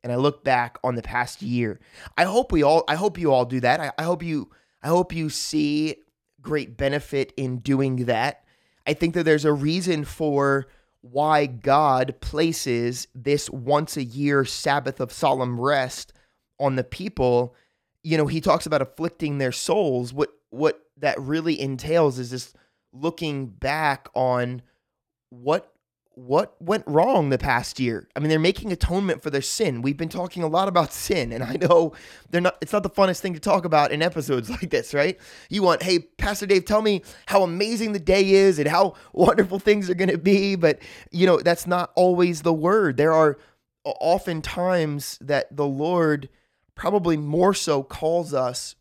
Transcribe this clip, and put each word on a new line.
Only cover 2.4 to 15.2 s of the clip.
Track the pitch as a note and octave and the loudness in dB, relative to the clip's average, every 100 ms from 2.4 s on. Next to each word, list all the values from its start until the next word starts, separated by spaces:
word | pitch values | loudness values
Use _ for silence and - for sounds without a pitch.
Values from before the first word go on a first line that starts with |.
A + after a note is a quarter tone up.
| C4 | 2
we | E3 | 2
all, | C#3+ E3 E3 | 4 4 2
I | D#3 | -2
hope | G#3 E3 | -2 -2
you | E3 | 2
all | C3 A#2+ | 2 2
do | B2+ | 0
that. | A#2+ D#3 | 0 0
I, | D3 - | -2 -6
I | |
hope | D#3+ E3+ | -4 -4
you, | E3 D3+ F#2+ _ _ _ | -4 -6 -8 _ _ _
I | C#3+ | 0
hope | F3 F3+ | 0 0
you | E3 D#3 | -4 -4
see | - - D3+ D3 D3+ D#3 - _ _ _ _ | -6 -4 -2 0 0 -4 -6 _ _ _ _
great | C3 D3+ B2+ A#2 | -6 -6 -6 -4
benefit | C#3 C#3+ - C#3 C3+ - | -2 -2 -2 -4 -4 -4
in | C3 B2 | -6 -6
doing | A2+ C3+ C3+ B2+ | 0 0 0 -2
that. | A#2+ A2+ C3+ - _ _ _ _ - | -2 0 -2 -4 _ _ _ _ -6
I | |
think | D3+ E3+ | -2 -2
that | F3 | 0
there's | D#3+ D3+ D3+ | 2 4 2
a | |
reason | D3 C#3+ F3 F#3 D#3+ | 0 0 0 0 -2
for | C#3+ - D#3 C#3 C#3 C#3 C3 _ _ _ | -4 -4 -2 0 2 0 -2 _ _ _
why | B2 B2+ D3+ D3+ D3 | -8 -2 2 2 0
God | A#2+ C#3 C#3 D3+ C3 C3 - | -2 2 4 4 2 0 -4
places | - D3+ E3 - C3+ A#2+ A#2+ B2 - | -8 -2 0 0 -2 0 -2 -4 -12
this | C3 B2+ C#3+ - | -8 0 0 -2
once | C3+ A#2+ D3 D#3 D3+ | -8 0 0 0 -6
a | |
year | B2 B2 C#3+ C#3+ | -8 -2 0 2
Sabbath | B2+ - D3 C#3+ C3+ - | 0 -2 0 0 -2 -6
of | B2+ | -8
solemn | - | -2